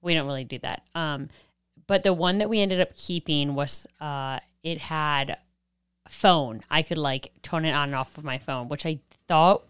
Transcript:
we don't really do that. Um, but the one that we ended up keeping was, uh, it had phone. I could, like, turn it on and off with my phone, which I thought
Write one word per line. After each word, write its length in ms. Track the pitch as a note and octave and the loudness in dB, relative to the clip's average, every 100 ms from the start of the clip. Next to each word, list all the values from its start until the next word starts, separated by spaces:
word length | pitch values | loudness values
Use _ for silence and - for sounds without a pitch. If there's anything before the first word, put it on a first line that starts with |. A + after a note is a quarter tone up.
we 120 | F3 | 2
don't 120 | E3 C#3 | 0 2
really 200 | C#3 B2+ | -4 -6
do 120 | B2+ | -8
that. 280 | - - _ E3+ | -6 -8 _ -6
Um, 320 | D#3+ C#3+ C3+ - _ _ _ _ _ | -4 -4 -8 -12 _ _ _ _ _
but 180 | G3 | 0
the 100 | G3 | 2
one 240 | F3+ F3+ G3 | 2 2 2
that 120 | G#3 | 0
we 120 | A3 | 2
ended 180 | G3+ F#3 | 2 2
up 160 | F3+ - | -2 -4
keeping 600 | - F3 - D3+ C#3+ C#3 | -6 -6 0 0 0 -2
was, 300 | C#3+ - - _ | -2 -2 -4 _
uh, 400 | D3+ C#3 C3+ C3+ - _ | -8 -6 -6 -6 -10 _
it 140 | E3 E3 | -8 -8
had 580 | - D#3+ D3+ C#3+ C#3 - _ _ _ _ _ _ - | -4 -2 2 0 0 -6 _ _ _ _ _ _ -20
phone. 540 | - G3+ E3+ C3+ A2+ - | 2 6 6 2 -6 -2
I 120 | D3+ | 0
could, 160 | D#3+ D#3+ | 0 -2
like, 340 | D3 C3+ - _ | -2 -2 -8 _
turn 220 | - E3 D#3+ | -6 -2 0
it 60 | |
on 180 | C#3+ C#3+ | 0 0
and 60 | C#3 | -2
off 200 | C3 - | -6 -8
with 100 | D3+ | -8
my 120 | C3 | -8
phone, 300 | - C3 B2 | -6 -8 -6
which 160 | C#3+ E3 | -6 -4
I 140 | D#3 _ _ _ | -6 _ _ _
thought 380 | D#3+ E3+ G#3 - | 6 6 6 0